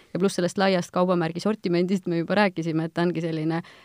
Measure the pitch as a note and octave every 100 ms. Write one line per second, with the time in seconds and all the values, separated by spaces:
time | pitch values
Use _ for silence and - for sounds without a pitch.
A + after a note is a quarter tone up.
0 | _ F3 F#3+ F#3 F3 - G3 F3+ E3+ F3+
1 | F#3 F3 D#3+ E3+ G3+ A3 F#3+ F3 F3+ G3
2 | F3+ E3+ E3 F#3 G3+ F3+ E3 D#3+ E3 E3+
3 | F3 D#3+ E3 D#3+ D#3 E3 - -